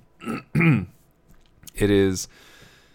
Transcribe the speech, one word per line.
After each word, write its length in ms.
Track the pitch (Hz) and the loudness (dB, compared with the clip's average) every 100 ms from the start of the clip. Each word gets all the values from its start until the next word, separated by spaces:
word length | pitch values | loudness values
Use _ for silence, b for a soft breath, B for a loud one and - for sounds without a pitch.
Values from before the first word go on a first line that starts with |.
| _ _ | _ _
<clears throat> 640 | - - - 151 165 117 90 - _ _ _ - _ _ - - | -12 -12 -6 0 2 2 -2 -14 _ _ _ -20 _ _ -20 -4
It 140 | 104 | 0
is 380 | 101 98 92 - B B B B B B | 2 2 -2 -8 B B B B B B